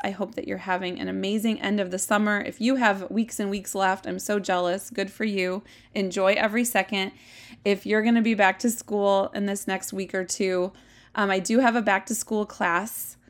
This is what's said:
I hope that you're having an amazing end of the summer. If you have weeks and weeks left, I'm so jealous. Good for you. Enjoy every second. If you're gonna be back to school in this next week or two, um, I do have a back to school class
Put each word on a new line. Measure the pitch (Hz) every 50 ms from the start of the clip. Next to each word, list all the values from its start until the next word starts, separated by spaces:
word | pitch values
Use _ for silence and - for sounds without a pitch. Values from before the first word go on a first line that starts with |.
| -
I | 202
hope | 196 190 202 185 -
that | - -
you're | - 202 185
having | 180 190 185 180 190 180 180 -
an | - 185
amazing | 185 190 190 196 208 220 208 233 214 -
end | - 196 214 208
of | 196 180
the | 180 190
summer. | - - 220 208 214 208 208 202
If | - - - -
you | 220 247 269
have | 262 240 214 196 196 185 -
weeks | - 220 226 226 - -
and | 208 196
weeks | 202 202 190 - -
left, | 196 190 185 190 196 -
I'm | - 185 190
so | - - 208 208
jealous. | 185 - 185 180 180 175 175 196 - -
Good | 233 - 196 196
for | - - 220
you. | 220 202 190 185 180 185 208 - - - - - _ -
Enjoy | 196 196 185 185 196 190 190 214
every | - 220 214 208 240 247
second. | 233 - 202 185 - 208 196 190 196 - - - - - - - - - - _
If | 202 202 196 -
you're | 196 214 220 214
gonna | 233 233 233 220
be | 233 226
back | 202 202 185 190 -
to | - 240
school | 226 - - - 208 208 202 196 196 196 196 - -
in | 202 202
this | 202 202 196 -
next | - 190 185 - - -
week | 190 190 180 -
or | 190 185
two, | - - - 202 185 185 180 180 190 - - - - - - - - _
um, | - 208 196
I | 190 190
do | 180 - 226 247
have | 269 233 233
a | 240 214
back | 214 196 196 -
to | - 233
school | - - - 220 208 208
class | 202 - - 208 175 170 175 196 226 - - - - - - _